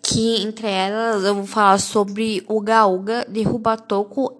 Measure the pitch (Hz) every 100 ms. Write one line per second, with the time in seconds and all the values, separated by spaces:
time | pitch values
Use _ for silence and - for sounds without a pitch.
0 | - 226 226 226 208 220 220 190 190 214
1 | 226 214 190 202 196 220 202 196 - 220
2 | 202 202 220 208 - 214 208 226 208 185
3 | 196 240 - 208 208 233 220 220 - 202
4 | 202 - 262